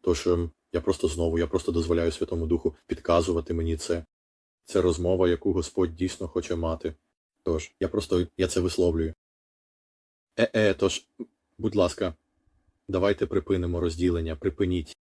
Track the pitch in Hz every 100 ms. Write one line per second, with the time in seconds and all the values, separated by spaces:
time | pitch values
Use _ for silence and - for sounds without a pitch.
0 | - 85 - 87 85 _ _ 87 82 95
1 | 87 80 85 82 82 92 - 85 82 85
2 | 82 - - 87 82 85 - - _ -
3 | - 85 87 82 80 85 82 80 - 85
4 | 80 _ _ _ _ _ - 98 90 82
5 | 87 92 90 87 101 90 82 - 90 82
6 | 92 - 92 - - 85 82 80 82 78
7 | _ _ _ _ - 80 - _ 92 -
8 | - 90 87 - 90 - 90 - 87 82
9 | 80 78 _ _ _ _ _ _ _ _
10 | _ _ _ - 117 113 107 95 98 -
11 | _ _ - _ _ _ 107 98 87 -
12 | 90 80 _ _ _ _ _ _ - 95
13 | 98 101 95 95 - 95 87 87 85 82
14 | 90 85 82 78 98 85 95 90 78 -